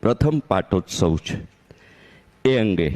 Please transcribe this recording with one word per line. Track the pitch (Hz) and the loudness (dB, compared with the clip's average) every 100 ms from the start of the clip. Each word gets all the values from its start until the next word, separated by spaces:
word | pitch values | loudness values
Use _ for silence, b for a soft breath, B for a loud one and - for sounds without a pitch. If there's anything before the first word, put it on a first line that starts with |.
પ્રથમ | 107 117 151 156 | 0 2 2 0
પાટોત્સવ | - 95 - 92 - - 87 80 | 0 -2 0 -4 -4 -2 0 0
છે, | - - - _ _ B B B B B B _ | -4 -12 -12 _ _ B B B B B B _
એ | 127 131 | -2 0
અંગે | 110 87 80 | 0 0 -2